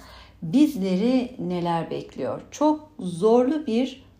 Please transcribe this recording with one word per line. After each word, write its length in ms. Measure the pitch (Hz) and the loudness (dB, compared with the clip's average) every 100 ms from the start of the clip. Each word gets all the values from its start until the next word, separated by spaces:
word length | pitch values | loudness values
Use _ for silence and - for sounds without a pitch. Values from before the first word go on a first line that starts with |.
| - - - - | -16 -20 -20 -12
bizleri 960 | 165 226 302 185 190 185 233 254 247 - | -2 4 4 2 -2 0 2 2 0 -6
neler 520 | 175 175 170 170 160 | -6 -2 -2 -2 -2
bekliyor? 520 | 143 - - 123 139 - | -8 -10 -8 -6 -6 -10
Çok 400 | - 302 311 - - | 0 0 0 -4 -12
zorlu 680 | 185 165 214 240 254 302 - | -10 0 4 4 4 0 -2
bir 400 | 220 262 - - _ | -2 -2 -6 -20 _